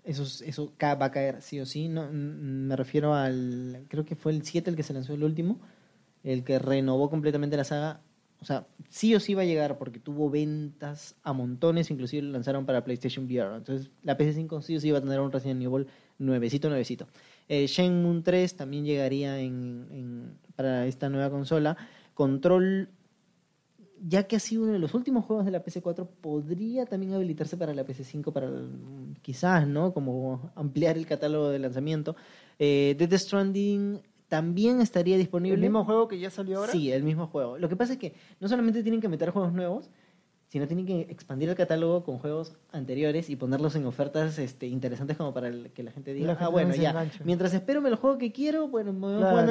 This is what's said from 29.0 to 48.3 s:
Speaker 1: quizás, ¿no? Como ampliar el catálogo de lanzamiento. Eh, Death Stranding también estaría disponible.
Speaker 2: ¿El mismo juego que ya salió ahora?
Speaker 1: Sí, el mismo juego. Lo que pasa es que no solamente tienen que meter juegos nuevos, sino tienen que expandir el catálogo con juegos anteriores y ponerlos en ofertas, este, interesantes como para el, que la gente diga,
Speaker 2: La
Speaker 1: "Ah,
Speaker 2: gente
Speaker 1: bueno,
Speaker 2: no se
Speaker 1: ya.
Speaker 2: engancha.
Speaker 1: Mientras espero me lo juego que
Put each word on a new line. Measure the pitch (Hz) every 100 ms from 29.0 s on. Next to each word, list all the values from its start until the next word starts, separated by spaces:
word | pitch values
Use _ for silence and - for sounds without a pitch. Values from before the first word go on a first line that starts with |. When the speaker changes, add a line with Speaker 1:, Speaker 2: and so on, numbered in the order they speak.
| 135 143
Speaker 1:
quizás, | - 127 180 180 143
¿no? | 147 180
Como | 175 131 127 131 127 151 -
ampliar | 151 139 165 160
el | 160
catálogo | 147 151 151 147
de | 139
lanzamiento. | 135 127 147 156 151 160 - - - -
Eh, | 147 143 143 143
Death | 170
Stranding | 190 - 196 196 196 202 202 202 202 - _ -
también | 156 165 175 226 247
estaría | 220 180 175 190
disponible. | 185 175 185 190
Speaker 2:
¿El |
mismo | 190 220 214
juego | 220 220
que | 185
ya | 190
salió | 202 190 190
ahora? | 214
Speaker 1:
Sí, | 180 139
el | 131
mismo | 151 156 160
juego. | 147 123 135
Lo | 170
que | 185
pasa | 240
es | 262
que | 170 - - -
no | 196
solamente | 247 226 226
tienen | 220 226
que | 214
meter | 156 165
juegos | 202 180
nuevos, | 175 180 220 - _ _ _ _ _ _
sino | 143 143
tienen | 175 185
que | 180
expandir | - 139 - 135 160
el | 180
catálogo | 175 160 165 175
con | 170 131
juegos | 147 156 160 - _
anteriores | 160 127 131 151 156 165
y | 135
ponerlos | 127 135 151 151
en | 131
ofertas, | 127 143 156 156 156
este, | 127 - 127
interesantes | 127 123 123 139 151
como | 147
para | 127 120
el, | 120 123
que | -
la | 117
gente | 135 135
diga, | 139 165
Speaker 2:
La |
Speaker 1:
"Ah, | 165
Speaker 2:
gente | 170
Speaker 1:
bueno, | 175 180
Speaker 2:
no |
se | 180
Speaker 1:
ya. | 156
Speaker 2:
engancha. | 165 160 -
Speaker 1:
Mientras | 151 175 185
espero | 180 - 294
me | 277
lo | 220
juego | 269 269
que | 240